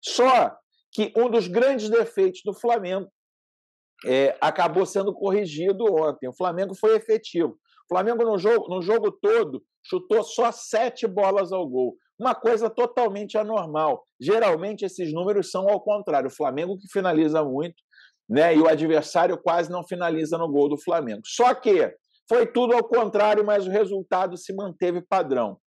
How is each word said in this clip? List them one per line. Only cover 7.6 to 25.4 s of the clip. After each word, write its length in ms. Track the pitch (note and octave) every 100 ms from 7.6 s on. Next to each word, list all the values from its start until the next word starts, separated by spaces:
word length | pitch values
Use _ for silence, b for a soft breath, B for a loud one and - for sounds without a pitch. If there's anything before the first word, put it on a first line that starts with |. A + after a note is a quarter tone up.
| b b b
O 60 | F3+
Flamengo, 300 | G3 A#3 A3+
no 120 | G3+
jogo, 300 | F#3+ A#3 E3+
no 140 | F3+
jogo 280 | F3 A3+ G#3
todo, 540 | - G#3 A3+ F3 C3 _ _
chutou 400 | - F#3 F3+ G#3+
só 300 | G3+ - A#3
sete 560 | A3+ - A3 A#3+ A#3+ A3
bolas 460 | F#3 G3 G3 F3+
ao 120 | F#3 D#3+
gol. 300 | B2 B2 - b _
Uma 160 | A#3+ A3+
coisa 340 | A3+ A3+ A3
totalmente 680 | A3 A#3+ - G#3 G3 G3+ G#3+
anormal. 680 | G#3 A3 E3 D3+ D#3 B2 _ _
Geralmente, 640 | C3 A3 G#3+ D#3+ G3 G#3+
esses 300 | G3 - E3+
números 360 | D#3 F3+ G3+ F3
são 200 | F#3 F#3+
ao 120 | G3+
contrário. 460 | G#3 G#3 G3 C#3+ C3
O 80 | -
Flamengo 420 | C#3+ C3+ F3 F#3+
que 100 | G3
finaliza 520 | G3+ F#3 D#3 D#3 D#3
muito, 340 | D3 C3 E3+ _ _ b b b _
né, 260 | A#2+ E3 D#3
e 40 |
o 100 | E3
adversário 720 | D#3 D#3+ D#3 D3 E3+ F3+ F3
quase 300 | F3 E3+ E3
não 120 | F3+
finaliza 540 | E3+ F3+ F3 D#3+ D#3 E3+
no 100 | E3
gol 220 | C#3+ C#3+
do 80 | C#3+
Flamengo. 460 | - E3+ B2+ G#2 -
Só 280 | - B3
que 380 | A#3 A#3+ F#3 A#2 - _ _ _
foi 160 | A#3 A3+
tudo 300 | A#3+ A#3+ A#3+
ao 80 |
contrário, 600 | A3+ A#3+ G#3+ G3+ G#3 G#3+
mas 220 | G#3 G3+ F#3
o 60 |
resultado 680 | G3 G3 G3 F3+ F#3 F#3+ F3
se 160 | -
manteve 480 | F#3+ G3 E3+ F3+ F3
padrão 560 | E3+ F#3+ E3 B2+